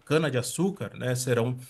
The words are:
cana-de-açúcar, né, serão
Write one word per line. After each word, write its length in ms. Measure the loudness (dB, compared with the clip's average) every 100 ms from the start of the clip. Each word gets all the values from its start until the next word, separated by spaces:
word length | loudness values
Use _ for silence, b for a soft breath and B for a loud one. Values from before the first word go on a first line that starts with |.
cana-de-açúcar, 880 | 0 2 2 0 -2 0 0 -2 -8
né, 220 | -4 -2 0
serão 400 | 2 2 2 -2